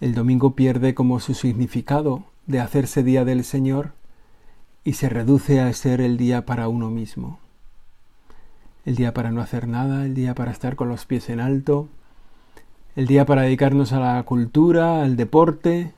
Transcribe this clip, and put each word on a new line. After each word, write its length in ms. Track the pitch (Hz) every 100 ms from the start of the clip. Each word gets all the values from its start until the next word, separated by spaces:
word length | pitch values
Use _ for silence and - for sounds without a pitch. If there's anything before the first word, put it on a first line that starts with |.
El 140 | 123
domingo 400 | 117 117 127 135
pierde 400 | 135 131 123 131
como 260 | 127 127 123
su 120 | -
significado 920 | 135 131 110 123 120 - 143 151 131 - - -
de 140 | 135
hacerse 420 | 117 143 123 147
día 220 | 127 131
del 200 | 127 127
Señor 480 | 120 139 131 135 147 - - - - - - - - -
y 100 | -
se 140 | - 135
reduce 520 | 117 117 139 - 135
a 120 | 127
ser 300 | - 135 127
el 160 | 123 120
día 260 | 123 120
para 240 | 117 120 113
uno 220 | 117 113
mismo. 480 | 117 110 - 123 - - _ - - - - - - - - - - - -
El 120 | - 127
día 180 | 120
para 160 | 117 117
no 100 | 117
hacer 280 | 117 123 120
nada, 360 | 117 135 135
el 100 | 139
día 200 | 131 127
para 160 | 123 117
estar 260 | 110 127 135
con 120 | 123
los 180 | 117 -
pies 240 | 123 -
en 100 | 117
alto, 480 | 127 139 139 143 151 - - - - - _ - - - -
el 120 | - 131
día 180 | 139
para 180 | 139 139
dedicarnos 500 | 131 131 139 139 123
a 80 | 135
la 220 | 127 123
cultura, 800 | 120 123 120 151 165 170 165 160
al 140 | 139 120
deporte 760 | 113 151 165 147 170 170 170